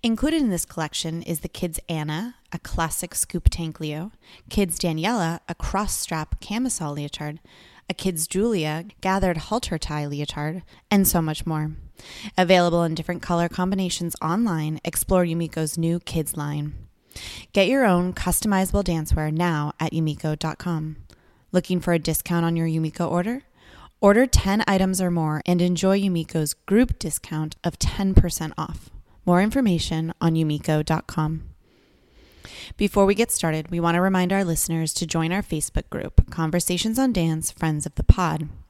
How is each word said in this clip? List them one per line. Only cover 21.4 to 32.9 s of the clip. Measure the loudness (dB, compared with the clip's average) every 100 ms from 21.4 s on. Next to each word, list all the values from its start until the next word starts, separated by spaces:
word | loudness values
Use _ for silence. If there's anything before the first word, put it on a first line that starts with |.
| _
Looking | 0 2 -2
for | 2
a | 0
discount | 0 -4 -2 0 0
on |
your | 0 0
Yumiko | 0 -2 -2 -2
order? | 0 -2 -6 -10 _ -20 -20 -20 _
Order | 6 6 6
ten | 4 2 0 2
items | 2 2 2
or | 0
more | 0 0 -2
and | 0 2
enjoy | 4 2 4 4
Yumiko's | 2 0 -2 -2 -2
group | -4 2 4 4 0
discount | -4 -6 -6 -4 -4 -4
of | -6 -2
ten | -2 0 6
percent | 8 6 0 -6 -6
off. | -8 -8 -14 -20 -20 -6 2
More | 4
information | 4 2 2 2 0 -2 -4 0
on | 2
yumiko | 2 0 -2 0 0
dot | 0 -2 -2
com. | -2 -2 -4 -10 -18 _ _ _ _ _ -20 -20 -20 -20 -18 -18 -2
Before | 0